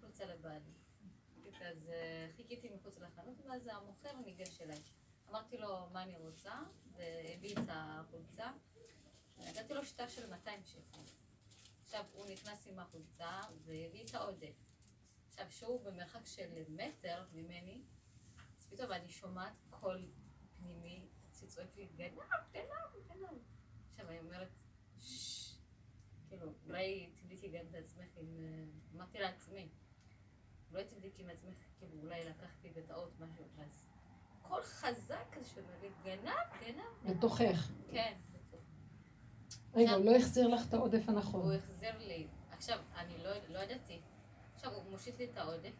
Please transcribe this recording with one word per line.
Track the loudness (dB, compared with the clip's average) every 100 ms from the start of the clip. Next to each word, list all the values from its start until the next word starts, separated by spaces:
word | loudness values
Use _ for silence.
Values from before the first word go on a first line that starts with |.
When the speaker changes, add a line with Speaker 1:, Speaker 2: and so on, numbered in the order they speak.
Speaker 1:
חולצה | -14 -8 -6
לבעלי. | -6 -6 -8 -10 -16 -20 -18 -16 -16 -20 -18 -14 -10 -8
אז, | -8 -4
אה, | -2 -2 -2 -6 -8
חיכיתי | -8 -8 -8
מחוץ | -10 -10 -12
לחנות, | -12 -12 -12 -10 -6
ואז | -6 -4
המוכר | -8 -8 -10 -10 -8 -8
ניגש | -8 -8 -8
אליי. | -8 -8 -10 -18 -20 -20 -6
אמרתי | -6 -4 -4
לו, | -2 -2 -4
"מה | -6
אני | -6 -8
רוצה?" | -10 -10 -8 -6 -8 -12 -16 -8
והביא | -4 -4 -4 -6 -2
את | 2 2
החולצה. | 0 -4 -6 -8 -10 -10 -6 -6 -6 -14 -20 -18 -18 -20 -20 -20 -12
נתתי | -6 -4 -2
לו | -2
שטר | -2 -4 -4
של | -4 -6
מאתיים | -6 -6 -6
שקל. | -8 -16 -14 -14 -14 -16 -20 -20 -20 -20 -20 -18
עכשיו, | -6 -4 -4
הוא | -6 -8
נכנס | -6 -8 -8 -10
עם | -10
החולצה, | -10 -12 -12 -6 -2 -2 -4 -8
והביא | -6 -6 -4 -6
את | -4
העודף. | -2 -2 -2 -8 -12 -18 -20 -20 -20 -20 -20 -12
עכשיו, | -8 -8
שהוא | -4 0 0
במרחק | -2 -6 -6 -8 -10
של | -6 -6 -6 -6
מטר | -4 -4 -4 -4 -4 -4
ממני, | -8 -8 -8 -10 -12 -14 -18 -20 -20 -18 -16 -16 -16
אז | -10
פתאום | -4 -2
אני | -2 -4
שומעת | -8 -6 -4 -4 -8 -14
קול | -2 0 0 -2 -12 -16 -16 -18 -12
פנימי, | -10 -8 -10 -10 -12 -16 -16 -14
שצועק | -10 -8 -8 -8
לי, | -10 -8
"גנב, | -8 -8 2 2 2
גנב, | -6 -6 -6 -6 -10 -12
גנב." | -8 -8 -8 -12 -16 -16 -16 -14
עכשיו, | -10 -8
אני | -6
אומרת, | -8 -6 -8 -10 -20 -20 -20 -14
"ששש." | -8 -4 -4 -4 -6 -10 -16 -18 -18 -18 -16 -16 -12
כאילו, | -8 -8 -8 -4
אולי | 0 2 0 -4 -12
תבדקי | -14 -10 -8
גם | -8 -8
את |
עצמך | -8 -10 -10 -12 -10
אם, | -10 -8
אה, | -8 -8 -8 -12 -12 -12
אמרתי | -8 0
לעצמי, | 0 0 -10 -10 -10 -14 -18 -20 -20 -20 -20 -20 -20 -18 -6
"אולי | -4
תבדקי | -4 -6 -10 -8
עם | -10
עצמך, | -10 -10 -14 -16 -14
כאילו, | -12 -8
אולי | -6 -4
לקחתי | -4 -8 -10 -12 -10
בטעות | -10 -6 -6 -6 -8
משהו", | -10 -10 -12 -12
אז | -12 -12 -16 -18 -18 -18 -18 -16
קול | -2 0
חזק | 0 2 2 4 0 -4 -4
כזה | -8 -8
שאומר | -8 -10 -8
לי, | -8 -6
"גנב, | -4 -2 2 2 2 -2
גנב, | -6 -6 -6 -2
גנב." | 2 8
Speaker 2:
בתוכך. | 8 10 8 8 4 -2 -2
Speaker 1:
כן, | 2 2 0 -10
בתוך. | -12 -12 -14 -14 -14 -14 -16 -16 -16 -14 -10 -6 -6 6
Speaker 2:
רגע, | 12
Speaker 1:
עכשיו, | 12 12
Speaker 2:
הוא | 12
לא | 12
החזיר | 12 12 12
לך | 10 8
את |
העודף | 6 8 8 8
הנכון. | 6 6 6
Speaker 1:
הוא | 6
החזיר | 6 4 -2 -2 -2
לי. | -2 -4 -4 -8 -12
עכשיו, | -4 2 2 0 -6
אני | -4 -2
לא, | 0 0 -2
לא | -2
ידעתי. | -2 -2 -6 -10 -10 -16 -16 -16 -16
עכשיו, | -8 -4
הוא | -4 -4
מושיט | -6 -6 -2
לי |
את | -2 0
העודף, | 0 0 -4 -6